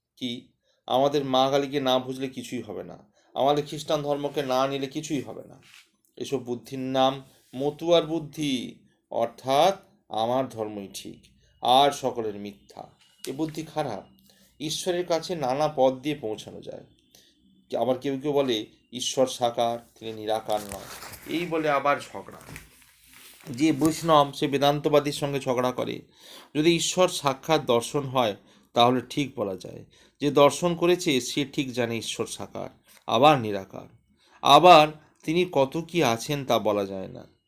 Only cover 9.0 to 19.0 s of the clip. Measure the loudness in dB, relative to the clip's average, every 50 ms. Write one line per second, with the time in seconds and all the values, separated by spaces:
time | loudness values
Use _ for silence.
9 | _ -6 -4 -2 -2 -4 -4 -8 -4 0 2 4 4 4 2 0 -8 _ _ _
10 | _ -10 -6 -4 -2 0 0 -2 -2 -4 -6 -8 -8 -8 -8 -10 -12 -12 -14 -14
11 | -16 -16 -18 -20 _ _ _ _ _ _ _ -4 2 4 6 6 6 4 2 0
12 | -4 -6 -4 -4 -6 -6 -8 -8 -10 -14 -14 -16 _ _ -20 -20 -20 -20 _ _
13 | _ _ _ _ -12 -10 -8 -6 -6 -6 -6 -10 -12 -8 -6 -6 -6 -6 -6 -10
14 | -12 -16 _ _ _ _ _ _ _ _ _ -12 -8 -8 -8 -6 -4 -4 -4 -2
15 | -2 -2 -2 -2 -2 -4 -6 -4 -2 -2 0 0 -2 -2 2 2 2 2 2 0
16 | -4 -6 -6 -6 -6 -8 -8 -10 -12 -16 -16 -16 -16 -16 -16 -16 -18 -20 _ _
17 | _ _ _ -20 _ _ _ _ _ _ _ _ _ -8 -4 -2 0 0 -2 -2
18 | -2 -6 -6 -4 -4 -2 0 0 2 0 0 -2 -4 -8 _ _ _ _ -10 -8